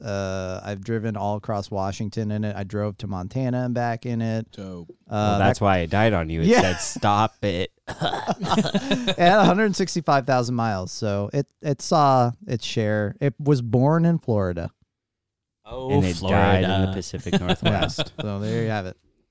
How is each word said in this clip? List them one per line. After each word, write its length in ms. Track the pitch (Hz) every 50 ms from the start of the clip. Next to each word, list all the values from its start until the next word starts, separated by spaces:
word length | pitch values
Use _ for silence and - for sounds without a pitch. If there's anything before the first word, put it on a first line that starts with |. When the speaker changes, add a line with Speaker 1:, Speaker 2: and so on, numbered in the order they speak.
| -
Speaker 1:
Uh, 560 | 110 101 98 98 95 95 95 95 92 92 95 -
I've 180 | 101 104 98 98
driven 360 | 110 113 113 104 113 107 104
all 180 | 98 101 104
across 340 | 107 - - 110 101 101 -
Washington 600 | 107 98 95 98 95 - 113 101 - 113 110 104
in 140 | 104 104 107
it. 120 | 104 98
I 80 | 92 101
drove 320 | 95 104 104 104 107 98 -
to 80 | -
Montana 600 | 98 98 92 90 104 - 131 131 123 123 123 127
and 80 | 123 120
back 320 | 123 120 120 117 113 -
in 160 | 123 120 113 113
it. 280 | 113 110 113 113 - -
Speaker 2:
Dope. 360 | - 98 95 92 87 85 - - _ _
Speaker 1:
Uh, 60 | - 104
Speaker 3:
Well, 260 | 104 107 104 104 101
that's 200 | 98 101 107 -
Speaker 1:
that 60 | 104
Speaker 3:
why 120 | 101 95 90
it 100 | 85 80
died 240 | 92 101 110 113 104
on 160 | 87 80 78
you. 100 | 80 80
It 60 | 82
Speaker 1:
Yeah. 160 | 190 233 247 -
Speaker 3:
said, 140 | 92 90 -
"Stop 560 | - - - - - 104 101 104 110 - - _ -
it." 260 | 101 90 87 92 - _ _ _
<laughs> 140 | - - - 175 - - - - - - - 196 - 202 220 196 - - 196 - 277 277 254 247 208 185
Speaker 1:
It 60 | -
had 200 | 175 175 190 214
a 60 | 196
hundred 320 | 175 180 202 220 208 180
sixty-five 480 | - 190 - - 175 151 - 143 139 123
thousand 280 | 135 135 127 120 117 123
miles, 360 | 117 117 113 104 95 92 90 -
so 360 | - 117 107 101 101 101 101 -
it, 120 | 139 139 - _ _
it 220 | - 156 139 - -
saw 500 | - 180 160 143 139 135 127 120 120 123 - -
its 180 | - 127 113 -
share. 520 | - - 123 110 104 107 107 104 101 - -
It 140 | 143 143 - -
was 220 | 147 143 151 127
born 460 | 120 113 110 123 127 143 160 165 165
in 120 | 170 170 156
Florida. 520 | - - 113 104 95 90 87 87 82 - - _ _ _ _ _ _ _ _ _ _ _ _ _ _ _ _ _ _
Speaker 4:
Oh, 240 | 107 117 127 131 131
Speaker 3:
And 140 | 139 98 95
it 120 | 90 87 80
died 440 | 87 92 95 87 87 87 92 92 92
in 60 | 92
the 40 | 98
Speaker 4:
Florida. 160 | 95 95 95 95
Speaker 3:
Pacific 440 | 98 85 - - 90 - 87 90 -
Northwest. 760 | 92 90 180 - - 113 104 95 165 156 156 - 151 - -
Speaker 1:
<laughs> 40 | -
Yeah, 40 | -
so 160 | 104 101 101
there 220 | 104 107 113 117 113
you 80 | 110
have 160 | 110 104 95
it. 100 | 92 - _ _ _ _ _ _ _